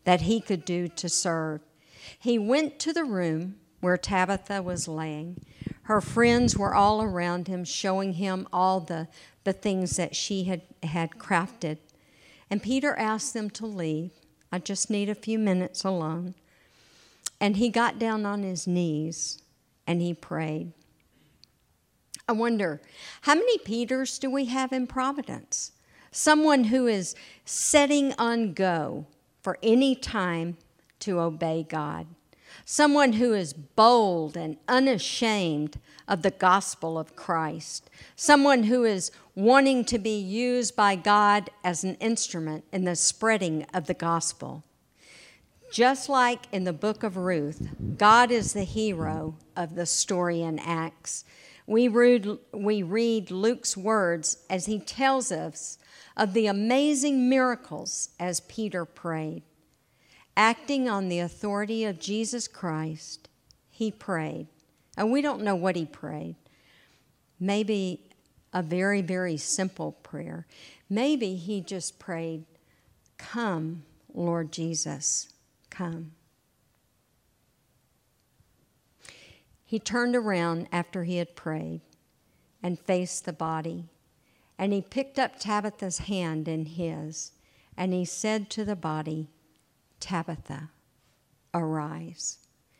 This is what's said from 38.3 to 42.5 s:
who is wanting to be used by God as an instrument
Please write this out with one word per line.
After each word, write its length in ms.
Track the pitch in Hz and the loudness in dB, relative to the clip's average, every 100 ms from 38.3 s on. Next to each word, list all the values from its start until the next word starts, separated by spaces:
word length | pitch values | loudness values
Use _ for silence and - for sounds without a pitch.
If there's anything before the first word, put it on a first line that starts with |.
| 294 277 262 | 8 8 6
who 200 | 214 247 | 4 4
is 260 | 233 196 - - - | 2 0 -4 -10 -12
wanting 500 | - 208 269 269 262 | 2 6 8 6 4
to 140 | 233 240 | 0 -2
be 200 | 208 214 | -2 -2
used 560 | 185 214 247 247 233 | -2 -2 0 0 0
by 220 | - 208 190 | 2 2 2
God 540 | 185 208 208 208 - - | 4 6 6 4 0 -6
as 220 | 180 175 | -4 -2
an 120 | 190 - | -4 -2
instrument 680 | 226 226 - 175 156 | -2 0 -2 -4 -6